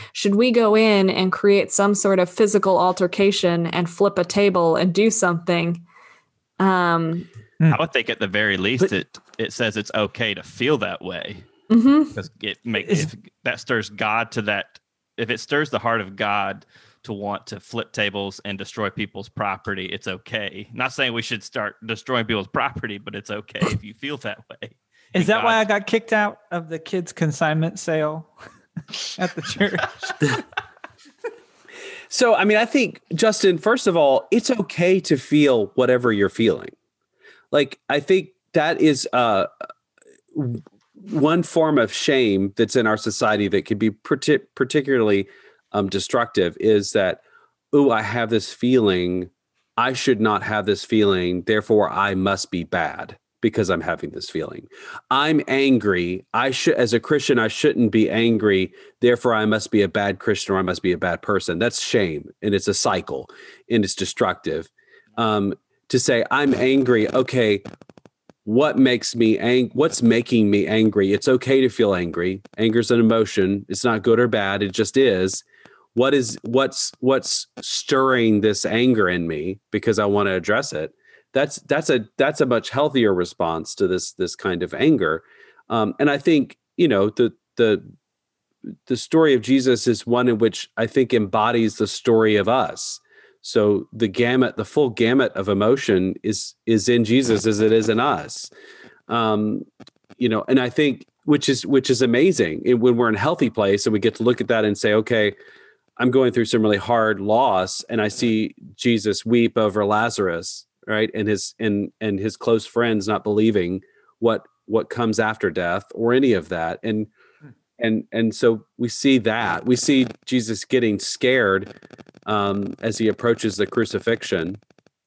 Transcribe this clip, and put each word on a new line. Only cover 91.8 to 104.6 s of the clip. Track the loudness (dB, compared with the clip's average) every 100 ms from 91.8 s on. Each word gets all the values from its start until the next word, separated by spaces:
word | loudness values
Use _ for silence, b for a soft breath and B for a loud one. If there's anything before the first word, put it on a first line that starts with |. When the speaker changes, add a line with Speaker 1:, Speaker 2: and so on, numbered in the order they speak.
| -4
Speaker 4:
story | -2 2 4 4 4
of | 2
us. | 2 0 -4 -10 -12 _ b b b
So | -4 2 2 2 -2
the | -4 -2
gamut, | 0 0 2 0 -2
the |
full | -4 0 0
gamut | 2 2 2 2
of | -2 -2
emotion | 2 2 2 2 2 2 -2
is, | -4 -6 -8 -8 0
is | 0 2
in | 2
Jesus | 2 2 2 2 2
as | 2
it | 4
is | 4 2
in | 0
us. | 0 -2 -6 -12 -16 -18 B B B B -6
Um, | -2 0 0 -2 -4 -8 _ -20 _ _ -4
you | -2
know, | -2 0
and | 0
I | 0
think, | 0 0 -2 -10 _
which | 0 0 2
is, | -2
which | 0 0 2
is | 2
amazing | 2 4 4 2 0 -2
it, | 0
when | 2 4 2
we're | 2
in |
a | 0
healthy | -2 0 -2
place | 0 2 2 0
and |
we | 0
get | 0 0
to |
look | 0 0
at | 0
that | 0